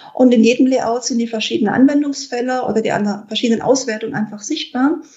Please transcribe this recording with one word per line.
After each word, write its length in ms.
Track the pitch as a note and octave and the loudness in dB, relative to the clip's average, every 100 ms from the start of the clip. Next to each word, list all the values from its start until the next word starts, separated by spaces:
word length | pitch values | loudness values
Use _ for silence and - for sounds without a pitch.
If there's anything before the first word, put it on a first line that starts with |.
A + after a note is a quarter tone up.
| - | -10
Und 200 | - C4 | 2 4
in 100 | A#3+ | 6
jedem 240 | A3 B3 C4 | 4 4 2
Layout 380 | C4 - A#3+ - | 2 0 -4 -4
sind 140 | A#3 | -4
die 80 | A#3 | -4
verschiedenen 460 | A3 - A3+ G3+ | -4 -4 -2 0
Anwendungsfälle 920 | - C4+ D4 D4 C#4 - A#3+ B3 B3+ | 4 4 4 0 -4 -8 -6 -2 -2
oder 180 | - G#3+ | -2 -2
die 100 | A3 | -2
anderen 360 | - G#3 G3+ - | -2 -2 -4 -8
verschiedenen 340 | G#3+ A#3+ A3+ | -4 0 0
Auswertungen 520 | - C4+ B3 A3 A3+ | 2 0 0 -8 -6
einfach 280 | A3 G#3+ G#3 | -6 -6 -8
sichtbar, 600 | - D#4+ - B3+ C4+ E4+ - | -8 -8 -6 -2 0 0 -6